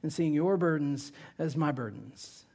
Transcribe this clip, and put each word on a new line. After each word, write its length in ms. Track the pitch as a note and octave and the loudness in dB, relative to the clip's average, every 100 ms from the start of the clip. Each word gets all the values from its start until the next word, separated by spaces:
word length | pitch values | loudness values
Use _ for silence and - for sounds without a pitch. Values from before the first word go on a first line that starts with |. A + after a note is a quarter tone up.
and 100 | D#3+ | -4
seeing 220 | D#3 E3 | 0 2
your 220 | D3 F3 F#3+ | 4 2 4
burdens 560 | E3+ D#3 C#3+ C#3 - - - - | 4 2 0 -2 -6 -16 -20 -4
as 180 | D#3+ C#3 | -2 0
my 140 | D#3 | 0
burdens. 720 | C3 A#2 G#2 A2 - - - - | 0 -4 -8 -14 -16 -18 -18 -20